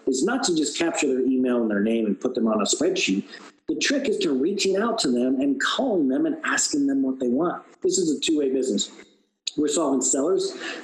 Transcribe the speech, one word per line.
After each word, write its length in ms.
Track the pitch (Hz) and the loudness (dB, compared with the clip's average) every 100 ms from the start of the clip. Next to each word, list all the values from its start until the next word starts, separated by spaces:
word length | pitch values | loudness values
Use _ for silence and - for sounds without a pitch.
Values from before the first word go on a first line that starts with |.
| 139 | -2
is 180 | 131 | 0
not 180 | 185 254 | 0 0
to 100 | 220 | 0
just 220 | 160 143 - | 0 0 -2
capture 300 | 170 - 143 | -2 0 0
their 140 | 127 | 2
email 420 | 123 127 127 120 | 2 2 2 2
and 80 | 110 | 2
their 100 | 101 | 2
name 260 | 110 113 107 | 2 2 0
and 140 | 95 | -2
put 140 | 123 | -2
them 140 | 117 113 | 2 2
on 120 | 107 | 2
a 40 | |
spreadsheet. 600 | 95 - 170 185 - 98 - - - - - | 0 0 0 0 0 0 -2 -14 -20 -12 -6
The 80 | 147 | -2
trick 320 | - 269 - | 0 0 0
is 100 | 196 | 0
to 140 | 175 | 0
reaching 440 | 127 165 202 196 190 | 0 0 0 0 2
out 220 | 240 - | 0 0
to 100 | 143 | 0
them 320 | 120 127 135 | 2 2 2
and 220 | 139 131 | 0 0
calling 460 | - - 262 185 131 | 0 0 0 2 2
them 180 | 139 160 | 2 0
and 100 | - | -2
asking 440 | 139 135 - 147 139 | -2 -2 0 0 2
them 140 | 135 | 2
what 180 | 131 131 | 0 0
they 80 | 123 | 0
want. 340 | 131 175 - - - | 0 0 -4 -12 -4
This 160 | 180 190 | -2 0
is 120 | 160 127 | 0 -2
a 20 | |
two-way 320 | 170 151 135 | 0 0 0
business. 400 | 131 117 101 - - - _ _ _ - - | 0 -2 -2 -4 -10 -20 _ _ _ -8 -2
We're 120 | 147 | 0
solving 340 | 165 147 135 | 0 0 0
sellers' 540 | - 143 156 190 - - - - | 0 0 2 0 -2 -6 -10 -10